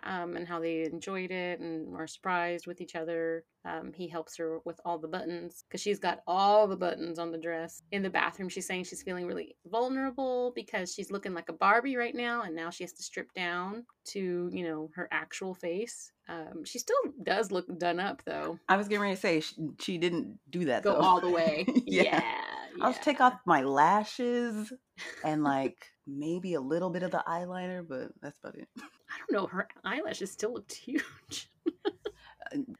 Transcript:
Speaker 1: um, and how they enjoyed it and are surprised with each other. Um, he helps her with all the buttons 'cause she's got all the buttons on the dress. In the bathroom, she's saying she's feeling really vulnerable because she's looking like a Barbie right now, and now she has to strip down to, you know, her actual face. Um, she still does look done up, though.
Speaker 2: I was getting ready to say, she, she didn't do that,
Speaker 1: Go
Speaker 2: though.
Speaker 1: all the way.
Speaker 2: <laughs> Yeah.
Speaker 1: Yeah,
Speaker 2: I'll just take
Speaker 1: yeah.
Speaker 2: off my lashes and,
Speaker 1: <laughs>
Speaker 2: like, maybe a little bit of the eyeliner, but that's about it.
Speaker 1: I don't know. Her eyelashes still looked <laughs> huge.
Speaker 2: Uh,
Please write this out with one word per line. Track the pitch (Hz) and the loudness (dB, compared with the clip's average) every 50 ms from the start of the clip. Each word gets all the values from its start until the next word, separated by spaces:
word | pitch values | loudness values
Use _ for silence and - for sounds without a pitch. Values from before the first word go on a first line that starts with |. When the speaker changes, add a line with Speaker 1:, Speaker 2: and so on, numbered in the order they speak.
| - | -8
Speaker 1:
um, | - 190 180 175 175 175 | -6 -4 -4 -4 -4 -4
and | 170 175 | -6 -6
how | 170 175 165 | -4 -4 -2
they | 165 165 165 160 160 | -2 0 0 0 0
enjoyed | 156 160 165 - 196 190 185 185 180 | -2 -4 -6 -6 -6 -4 -4 -4 -4
it | 185 180 180 180 175 165 | -4 -2 -2 -2 -4 -4
and | 170 170 165 160 156 - 175 | -4 -6 -6 -6 -6 -8 -8
are | 165 160 | -8 -8
surprised | 160 - - - 190 180 175 170 175 175 170 - | -8 -10 -6 -2 0 2 2 2 0 -2 -4 -6
with | 175 175 - | -8 -10 -10
each | 180 - - | -10 -8 -6
other. | 170 160 165 170 165 165 165 165 165 165 _ _ _ - | -6 -4 -2 -2 0 0 0 0 -2 -6 _ _ _ -10
Um, | 175 165 160 - - - | -8 -6 -6 -8 -10 -10
he | 170 180 160 | -10 -8 -6
helps | 170 165 156 - - | -6 -6 -8 -8 -6
her | - 165 160 160 165 - | -6 -4 -4 -4 -4 -6
with | 170 165 - - | -8 -10 -6 -4
all | 175 170 156 | -4 -4 -2
the | 156 160 | -4 -4
buttons | 165 185 - 165 175 170 170 175 - - - - | -4 -4 -4 -4 -6 -6 -8 -10 -14 -16 -14 -10
'cause | - 190 | -8 -4
she's | - 208 202 202 | -2 -2 -2 0
got | - 180 170 - - | 0 -2 -2 -2 -2
all | - 175 190 196 202 208 214 214 196 | 0 2 4 6 8 8 8 8 6
the | 190 | 4
buttons | 185 180 175 160 - 160 170 165 165 | 0 0 0 -2 -2 -4 -6 -4 -4
on | 170 170 165 | -4 -4 -6
the | 165 | -6
dress. | 160 170 170 160 165 170 - - - _ | -4 -4 -4 -4 -4 -6 -10 -14 -10 _
In | 202 202 190 | -4 -2 -2
the | 190 | 2
bathroom, | 180 175 170 165 - - 185 180 | 2 4 2 2 2 -2 -6 -6
she's | - 196 185 | -6 -6 -6
saying | - 190 180 180 | -4 -4 -4 -4
she's | - - - - | -6 -10 -10 -8
feeling | 190 180 180 180 | -6 -6 -4 -4
really | 175 165 170 160 151 - _ - | -4 -4 -6 -6 -8 -12 _ -10
vulnerable | 175 196 226 247 254 262 262 269 269 247 254 269 254 247 247 247 247 247 | -4 0 0 0 2 0 0 -2 -2 -2 -2 -2 0 0 0 0 -2 -2
because | 233 208 - - 196 185 180 - | -4 -6 -6 -4 -4 -4 -4 -6
she's | - 196 - | -8 -6 -6
looking | 196 196 - 196 180 | -6 -6 -4 -4 -6
like | 170 170 - | -6 -6 -8
a | 165 | -2
Barbie | - 196 196 208 233 240 277 262 | 4 6 6 6 6 6 2 0
right | 247 233 233 277 | 0 -2 -2 -2
now, | 240 240 240 240 240 220 | -2 -2 -2 -2 -2 -2
and | 175 156 | -4 -4
now | 165 165 170 | -6 -6 -6
she | 175 - 180 | -8 -8 -10
has | 175 - | -12 -10
to | - - | -12 -14
strip | - - 190 - - - | -10 -8 -8 -10 -8 -6
down | 185 180 175 175 180 180 190 208 233 240 - _ _ - | -4 -4 -2 -2 -2 -4 -4 -6 -8 -12 -14 _ _ -14
to, | - - 202 190 180 175 175 175 180 180 | -10 -6 -4 -2 -2 -2 -2 -2 -2 -2
you | 185 175 | -2 -2
know, | 165 156 156 156 160 - | -2 -4 -4 -6 -6 -8
her | 180 170 - | -8 -6 -2
actual | 156 156 156 - - - 190 185 185 | -2 -4 -4 -4 -8 -8 -6 -8 -8
face. | - - 170 165 190 233 233 - - - - _ _ _ - | -6 -4 -4 -2 -2 -4 -6 -8 -12 -16 -18 _ _ _ -12
Um, | 170 165 156 - - 165 - | -10 -10 -10 -10 -10 -10 -10
she | - - 240 | -8 -8 -6
still | - - 466 554 480 - - 254 165 | -2 0 2 2 2 0 -4 -6 -4
does | - 185 208 226 185 196 | -2 0 0 0 0 0
look | 180 175 - 185 160 | -2 -2 -4 -4 -2
done | 175 175 170 175 | 0 0 0 0
up, | 190 196 175 - - | 0 -2 -4 -6 -6
though. | - 175 151 151 160 165 175 _ - | -6 -6 -4 -4 -4 -6 -4 _ 2
Speaker 2:
I | 190 | 4
was | 196 208 202 | 4 4 2
getting | 208 208 208 | 0 2 2
ready | 202 185 | 2 0
to | 190 | 2
say, | - 202 165 156 | 2 2 4 2
she, | 156 - - - 160 147 - - | 2 -2 -4 -6 -6 -6 -6 -6
she | - - 185 165 | -4 -4 0 2
didn't | 170 180 175 165 - 101 - - _ - | 2 2 2 0 -2 -4 -6 -12 _ -6
do | - 180 180 | -2 0 2
that, | 139 120 104 - | 2 2 4 4
Speaker 1:
Go | 202 190 | 4 6
Speaker 2:
though. | 147 | 8
Speaker 1:
all | - - 180 180 | 8 8 8 8
the | 180 180 | 6 4
way. | 175 170 165 160 151 156 196 | 4 4 4 4 4 2 2
Speaker 2:
<laughs> | 233 - 240 - - | 4 4 4 4 6
Yeah. | - 180 185 - | 6 6 6 6
Speaker 1:
Yeah, | - - - - - - - - - - - - - 180 | 6 4 2 2 -2 -4 -6 -6 -8 -8 -10 -10 -2 0
Speaker 2:
I'll | - 247 247 | 2 2 2
just | - - | 2 2
take | 302 277 - | 2 6 8
Speaker 1:
yeah. | |
Speaker 2:
off | 262 254 254 - - | 8 6 6 6 4
my | 180 165 143 131 | 6 6 6 6
lashes | 139 139 135 151 170 196 214 208 - - - 247 240 240 240 240 233 214 214 214 214 254 254 _ _ _ - - - - - - | 6 6 8 8 8 8 6 4 0 -2 -2 0 0 2 2 0 0 -2 -4 -6 -8 -10 -14 _ _ _ -14 -14 -12 -10 -4 -2
and, | 156 156 151 147 | 0 2 4 4
Speaker 1:
<laughs> | |
Speaker 2:
like, | 143 139 135 135 120 - - - - _ _ _ | 4 4 4 2 0 -2 -6 -16 -20 _ _ _
maybe | 143 139 139 147 160 175 180 175 185 170 | -10 -8 -6 -4 -2 -2 -2 -2 0 0
a | 143 | 0
little | 131 135 160 175 180 185 | 0 0 0 0 0 0
bit | 170 180 180 | -2 -2 -2
of | 175 185 | 0 0
the | 170 - | 0 0
eyeliner, | - 165 175 180 180 180 185 180 185 180 180 175 | 0 -2 -2 -4 -4 -6 -6 -6 -6 -6 -8 -8
but | 165 135 127 123 - - _ | -8 -8 -8 -8 -8 -10 _
that's | - 143 - _ | -14 -14 -12 _
about | - - - | -14 -16 -14
it. | - - - - - | -16 -18 -18 -18 -18
Speaker 1:
I | 294 302 _ _ _ - - - | -20 -20 _ _ _ -14 -12 -8
don't | - - 247 | -4 -2 0
know. | 202 185 | 0 0
Her | - 180 190 - - - - - | 0 -2 -4 -4 -6 -8 -10 -8
eyelashes | 190 220 285 - - - - 190 190 - | -6 -4 -4 -4 -6 -6 -6 -8 -8 -6
still | - 208 226 247 | -4 -4 -4 -4
looked | 220 202 - - | -6 -10 -12 -16
<laughs> | |
huge. | - - - 269 294 - - - - - - - - - - _ _ - 349 - - - 415 415 - - 427 - - - - - - - - - | -14 -6 -4 -2 -2 -2 -4 -8 -20 -16 -12 -12 -12 -12 -12 _ _ -4 -4 -4 -2 -4 -6 -6 -6 -8 -12 -12 -14 -20 -20 -20 -16 -12 -8 -6
Speaker 2:
Uh, | 143 135 - - - | -6 -6 -6 -8 -6